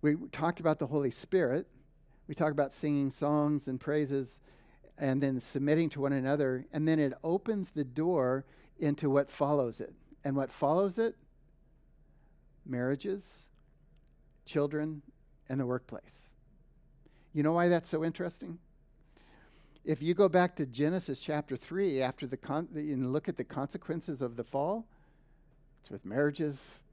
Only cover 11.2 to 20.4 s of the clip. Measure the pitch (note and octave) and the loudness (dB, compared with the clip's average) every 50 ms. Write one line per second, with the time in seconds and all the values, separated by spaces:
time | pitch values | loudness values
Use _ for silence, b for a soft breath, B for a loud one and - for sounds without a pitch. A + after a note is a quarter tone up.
11.2 | - - _ _ _ _ _ _ _ _ _ _ _ _ _ _ - b b b | -20 -20 _ _ _ _ _ _ _ _ _ _ _ _ _ _ -20 b b b
12.2 | b b b b b b _ - - G#2 B2 B2 B2 B2+ C#3 C#3+ - G3+ F#3+ G3+ | b b b b b b _ -20 -12 -8 -4 -2 0 0 -2 -2 -2 -6 -6 -6
13.2 | F#3+ - - - - - _ _ - _ _ _ - _ - - _ _ _ _ | -8 -14 -20 -20 -20 -20 _ _ -20 _ _ _ -20 _ -20 -20 _ _ _ _
14.2 | _ _ _ _ _ - - D#3 C#3+ C#3+ D3 D3+ D3+ D#3 D#3 D3 C#3+ - - _ | _ _ _ _ _ -6 -2 0 0 0 0 -2 -4 -4 -6 -10 -14 -18 -20 _
15.2 | _ _ _ _ _ - C3 C3+ C3+ A#2+ B2 B2+ - - A#2 G#2 _ - - - | _ _ _ _ _ -6 -4 -4 -2 -2 -2 -4 -4 -8 -14 -14 _ -16 -20 -20
16.2 | - - - _ _ _ - - - - _ _ _ _ - - - b b b | -20 -20 -20 _ _ _ -20 -20 -20 -20 _ _ _ _ -20 -20 -20 b b b
17.2 | b b b D3+ D3 D3+ E3 E3+ F3 F3 F3 E3 E3 - - D#3 D#3 E3 D#3+ - | b b b 0 2 4 4 4 6 6 4 4 2 0 -2 0 0 -2 -2 -4
18.2 | F3+ F3 E3+ - - F3 E3+ E3+ - _ _ _ _ _ _ _ b b b b | -6 -8 -6 -10 -12 -12 -14 -14 -16 _ _ _ _ _ _ _ b b b b
19.2 | b b b b b b b b b b b b b - D#3 - C#3+ D#3+ F3 F3 | b b b b b b b b b b b b b -2 -2 0 2 0 4 6
20.2 | G3+ F#3+ D#3+ F#3 | 6 6 8 6